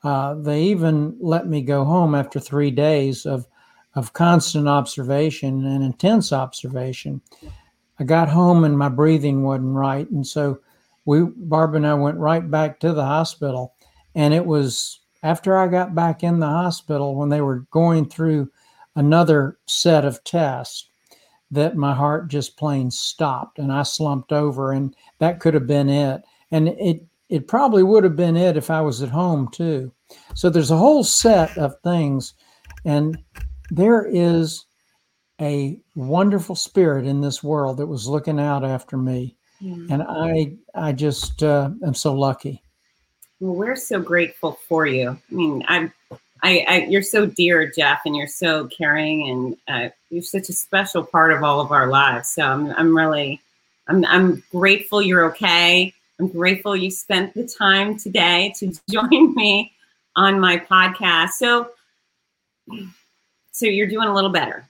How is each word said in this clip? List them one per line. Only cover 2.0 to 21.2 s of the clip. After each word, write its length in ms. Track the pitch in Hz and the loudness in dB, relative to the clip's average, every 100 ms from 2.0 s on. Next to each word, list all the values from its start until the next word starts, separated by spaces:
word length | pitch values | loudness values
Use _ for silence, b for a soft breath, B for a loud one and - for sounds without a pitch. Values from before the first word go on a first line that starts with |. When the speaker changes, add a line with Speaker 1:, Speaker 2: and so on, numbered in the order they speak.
| 165 147 | 2 0
Speaker 1:
after 240 | 139 139 | -2 -6
three 320 | - 139 147 | -6 -2 0
days 540 | 127 151 151 135 127 - | 2 2 2 0 -4 -6
of, 220 | 135 120 b b b b - | -6 -8 b b b b -8
of 180 | 113 | -8
constant 540 | - 170 175 - 151 147 | 0 4 4 4 -2 2
observation 960 | 143 131 - 127 139 156 - 139 135 135 | 0 0 -8 -4 0 -2 -2 -6 -4 -2
and 180 | 139 | -2
intense 500 | 135 127 180 226 - | -4 -2 2 2 2
observation. 880 | 135 131 - 131 131 127 131 147 139 _ B B B B B B _ | -2 -4 -10 -10 -8 -8 -8 -10 -12 _ B B B B B B _
I 40 | |
got 260 | 131 160 165 | 0 2 4
home 340 | 160 180 175 | 4 6 6
and 140 | 156 143 | 6 4
my 120 | 143 | 0
breathing 540 | 127 151 160 143 139 | 2 4 4 2 0
wasn't 320 | 135 135 131 135 | 0 -2 -2 -2
right. 340 | 135 139 147 | -2 -2 -4
And 160 | 180 131 | -6 -4
so 340 | - 147 135 _ _ _ _ - | -2 -2 -4 _ _ _ _ 0
we, 180 | 147 | 2
Barb 520 | 175 - 175 156 160 151 | 2 -2 -2 2 2 2
and 100 | 151 | 2
I 80 | |
went 240 | 147 143 165 | 2 0 -2
right 320 | 151 165 165 | 0 0 0
back 300 | 156 156 135 | -2 -2 -2
to 120 | 160 | -2
the 120 | 156 135 | 0 0
hospital. 720 | 151 165 - 143 127 127 _ _ _ _ | 0 -2 -4 -6 -6 -8 _ _ _ _
And 200 | - 147 | 0 2
it 120 | 156 175 | 2 2
was 540 | 151 139 117 - - _ _ | 0 0 -4 -10 -12 _ _
after 340 | 160 165 - 190 | -4 -2 2 2
I 100 | 185 | 2
got 280 | 180 180 165 | 0 0 0
back 280 | 165 165 | 0 0
in 160 | 175 170 | 0 0
the 80 | 156 | 0
hospital, 680 | 156 180 175 - 147 139 139 | 0 -2 -4 -4 -4 -2 -2
when 140 | 147 | -2
they 120 | 147 | 0
were 240 | 139 131 131 | 0 -4 -2
going 360 | 160 170 165 156 | 0 2 2 -2
through 420 | - 160 151 139 b b b b - | -2 0 0 -2 b b b b 0
another 640 | 147 160 170 151 139 - - | 4 4 6 4 2 -4 -8
set 400 | - 180 160 143 | -2 4 4 2
of 180 | 123 | -4
tests, 680 | - 170 151 127 123 - - _ b b | -6 -2 -2 -4 -10 -16 -20 _ b b